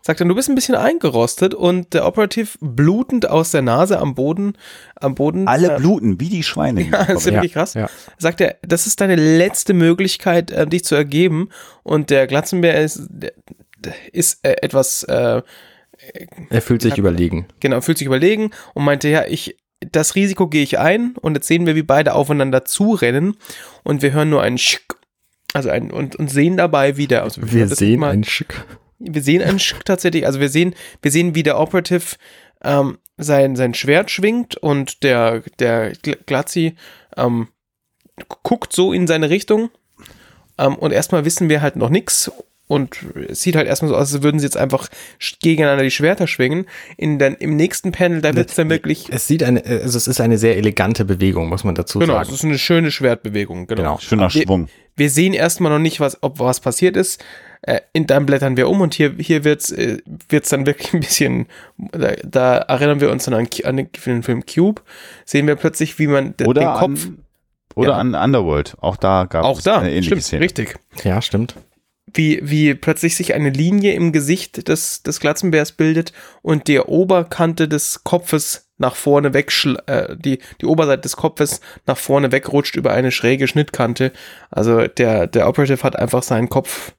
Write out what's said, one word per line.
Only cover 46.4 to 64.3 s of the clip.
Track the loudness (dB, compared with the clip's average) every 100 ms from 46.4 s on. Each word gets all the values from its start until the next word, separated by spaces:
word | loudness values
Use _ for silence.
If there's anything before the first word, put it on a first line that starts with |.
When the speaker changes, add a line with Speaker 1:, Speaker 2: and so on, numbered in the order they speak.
| 0 -2 -6 -14 -20 -6
Speaker 1:
In | -2 2
den, | 0
im | 0 -2 0
nächsten | 0 0 -6
Panel, | 0 0 2
da | 0
wird's | 0 0
dann | 0 0
Speaker 3:
Das, | 0
Speaker 1:
wirklich | -2 -6 -4
Speaker 3:
es | -6 0
sieht | 0
eine, | 2 0
also | 0 -4 -2 -4
es | -2
ist | 0
eine | 2 4
sehr | 4 2
elegante | 0 0 0 0
Bewegung, | 0 2 2 2 -2
muss | -2
man | -2
dazu | -2 -4 0
Speaker 1:
Genau, | 0
Speaker 3:
sagen. | 0 -2
Speaker 1:
es |
ist | -4
eine | -2 -2
schöne | 2 2 2
Schwertbewegung, | 0 -2 -2 -4 -6 -6 -8 -6
genau. | -4
Speaker 3:
Genau. | -2 -4
Speaker 2:
Schöner | -2 2 2
Speaker 1:
Wir, | 2
Speaker 2:
Schwung. | 2 0 0 _ _ -2
Speaker 1:
wir | 0
sehen | 2 2
erstmal | 2 0 0 0
noch | 2
nicht, | 0 0
was, | -4 -2
ob | -8 -2
was | -2 -2
passiert | -4 0 0 2
ist. | -2 -6 -14 -20 -20 -14
Äh, | -4 -4 _
in, | -4 2
dann | 2
blättern | 2 2 2 2
wir | 2
um | 2
und | 0
hier, | 2 0 0
hier | 0 2
wird's, | 2 0 -4
äh, | -4 -4 -4 -10 -20 -2
wird's | 0 0
dann | 0
wirklich | 0 -2 -2
ein | -2
bisschen, | 0 0 0 -2 -6 -12 -20 -16
da, | -12 -2 -2 -2
da | -2 0 2 2
erinnern | 0 0 2 2
wir | 0
uns | 0
dann | -2
an, | -2 -2
Ki-, | -4
an | -4 -4
den | -6
Film, | -8 -4 -2
Film | -2